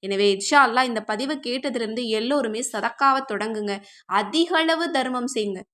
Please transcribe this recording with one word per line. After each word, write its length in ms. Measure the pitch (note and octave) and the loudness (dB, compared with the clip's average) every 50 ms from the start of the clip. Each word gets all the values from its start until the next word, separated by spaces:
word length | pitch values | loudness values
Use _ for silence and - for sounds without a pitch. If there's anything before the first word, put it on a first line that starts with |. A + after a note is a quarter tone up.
| - | -4
எனவே 240 | F#3+ G3 G3 G#3 G3+ | -4 0 2 4 4
இன்ஷா 280 | G3 F#3+ G3 - D4+ C#4+ | 4 2 0 4 4 6
அல்லாஹ் 280 | C#4 B3 A3+ B3+ C4 B3+ | 6 6 4 2 2 2
இந்த 140 | A#3 A3 G#3+ | 0 -4 -4
பதிவை 340 | - G#3+ G#3 B3+ C#4 D#4 C#4+ | -4 -4 -4 -2 -4 -4 -4
கேட்டதிலிருந்து 640 | C4+ A#3+ A#3+ C4 B3+ C#4+ B3 B3 A3+ A3 A3 A#3 B3 A3+ | -4 -4 -4 -2 -4 -4 -4 -4 -4 -4 -4 -6 -4 -2
எல்லோருமே 520 | A3 A3 A3+ B3 C#4+ D4 B3+ A3 G#3+ A3+ B3+ | -2 -2 0 0 0 0 0 0 -4 -4 -6
சதக்காவை 560 | B3+ - G#3+ - A#3 - - C#4 C#4 C4+ C4+ C4 | -6 -4 -4 -4 -4 -2 2 4 4 4 2 0
தொடங்குங்க. 520 | - G#3+ G3 G#3 A3 A3+ G#3+ G#3 G3+ G3+ G3+ G3+ - - - _ _ F#3 | -4 -4 -4 -4 -4 -4 -4 -4 -4 -4 -6 -8 -16 -20 -20 _ _ 0
அதிக 380 | G3+ G#3+ G3 - D#4 E4+ E4+ F4 D#4+ | 0 0 2 2 2 2 2 2 2
அளவு 300 | D#4+ D#4+ E4 D#4+ E4+ E4+ | 2 2 2 2 0 0
தர்மம் 400 | F4 C4+ B3+ B3+ B3+ B3 A#3+ B3+ - | 0 0 0 0 -2 -4 -4 -4 -4
செய்யுங்க. 280 | A#3 G#3+ G3+ G3 F#3 G3+ _ | -4 -4 -4 -4 -8 -10 _